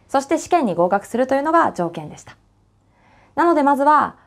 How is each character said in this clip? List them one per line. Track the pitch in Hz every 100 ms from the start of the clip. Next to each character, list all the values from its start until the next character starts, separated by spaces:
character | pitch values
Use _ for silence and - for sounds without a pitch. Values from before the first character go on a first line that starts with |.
| _
そ | 277
し | 269
て | 311
試 | -
験 | 349 247
に | 170
合 | 180
格 | 196 -
す | 233
る | 262
と | 269
い |
う |
の | 294
が | 330 208
条 | 185 170
件 | 165 151
で | 143
し |
た。 | - - _ _ _ _ _ _ _ _ _ -
な | 339
の |
で | 311
ま | 277 277
ず |
は、 | 277 294 - -